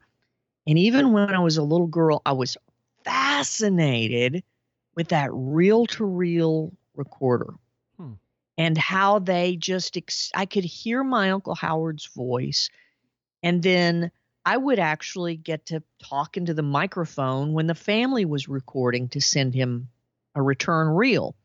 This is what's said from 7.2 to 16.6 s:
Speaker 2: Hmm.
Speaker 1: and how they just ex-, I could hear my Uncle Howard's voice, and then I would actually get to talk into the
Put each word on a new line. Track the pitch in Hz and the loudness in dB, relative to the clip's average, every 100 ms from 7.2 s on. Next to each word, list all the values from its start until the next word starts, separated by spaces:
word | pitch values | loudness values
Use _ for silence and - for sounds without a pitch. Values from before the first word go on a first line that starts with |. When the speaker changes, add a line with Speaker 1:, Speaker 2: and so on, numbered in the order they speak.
| 131 120 - - _ _ _ - | 0 0 -2 -12 _ _ _ -18
Speaker 2:
Hmm. | 147 101 _ _ _ - | -16 -18 _ _ _ -2
Speaker 1:
and | 165 160 | 0 0
how | - 190 196 208 | 0 2 2 2
they | 185 175 180 175 | 2 0 0 -2
just | 185 185 - 175 | -4 -4 -4 -8
ex-, | - - - | -8 -8 -6
I | 180 196 | -6 -2
could | 208 | -2
hear | 175 - 226 247 | -4 -6 -4 -2
my | 269 240 190 | 0 0 2
Uncle | 196 - | 0 -4
Howard's | 170 175 160 160 151 - | -6 -4 -2 -4 -6 -12
voice, | - 123 123 139 143 - - _ _ _ _ _ _ | -10 -4 -4 -2 -4 -6 -8 _ _ _ _ _ _
and | 175 175 | -2 0
then | 185 180 170 170 170 - _ _ | 2 2 2 0 -4 -8 _ _
I | 180 240 | 0 2
would | 277 226 | 2 2
actually | 156 156 - 190 175 160 | 2 0 -6 -6 -6 -6
get | 160 156 - | -6 -6 -6
to | 160 - _ | -8 -8 _
talk | - 139 151 190 | -8 -6 -4 -4
into | 175 | -2
the | 156 | -2